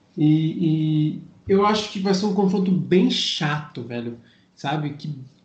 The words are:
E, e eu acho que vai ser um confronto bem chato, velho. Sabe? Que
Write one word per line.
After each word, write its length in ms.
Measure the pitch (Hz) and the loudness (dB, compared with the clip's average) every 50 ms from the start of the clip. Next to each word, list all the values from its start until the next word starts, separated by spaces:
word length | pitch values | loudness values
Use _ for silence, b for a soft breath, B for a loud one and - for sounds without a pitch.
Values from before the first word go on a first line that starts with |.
| _ _ _ - | _ _ _ 2
E, 1000 | 151 151 156 156 160 160 - - 175 156 156 156 156 156 156 151 151 156 - - | 4 4 4 4 2 0 -2 0 0 0 0 0 0 0 0 0 0 0 -2 -6
e 40 | - - - - _ - | -12 -18 -20 -12 _ 2
eu 180 | 196 196 202 | 2 4 4
acho 260 | 214 214 214 - - | 4 2 0 -2 -4
que 80 | - 202 | -6 -4
vai 140 | 185 202 185 | 0 0 0
ser 120 | - 214 | 0 0
um 80 | 208 185 | 0 0
confronto 380 | 202 196 185 - 196 185 190 | 2 2 2 2 0 2 2
bem 380 | 175 156 135 - 175 190 247 - | 0 0 2 2 4 4 4 4
chato, 720 | - - - - - - 165 147 151 147 - - - 131 117 | 2 0 -2 -4 -4 -2 -2 -2 -2 -4 -6 -10 -12 -12 -10
velho. 340 | 120 120 120 117 120 117 b b b b b b b _ | -8 -8 -8 -8 -8 -10 b b b b b b b _
Sabe? 380 | - - 139 147 156 147 143 143 | -10 -6 -4 -4 -4 -4 -6 -8
Que 220 | - - 151 139 131 - - - _ _ | -8 -10 -10 -10 -12 -14 -18 -20 _ _